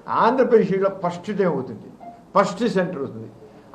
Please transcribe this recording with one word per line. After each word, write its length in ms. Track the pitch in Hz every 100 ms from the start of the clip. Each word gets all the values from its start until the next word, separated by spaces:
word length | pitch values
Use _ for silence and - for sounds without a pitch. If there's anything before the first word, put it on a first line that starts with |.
| -
ఆంధ్రప్రదేశ్లో 840 | 131 208 254 220 226 175 190 190 - 175
ఫస్ట్ 200 | - -
టైమ్ 260 | 190 185
అవుతుంది, 360 | 139 123 107 - - - - - 190
ఫస్ట్ 360 | 196 - 233
సెంటర్ 240 | 185 170 139
అవుతుంది. 300 | 127 113 113 - - - -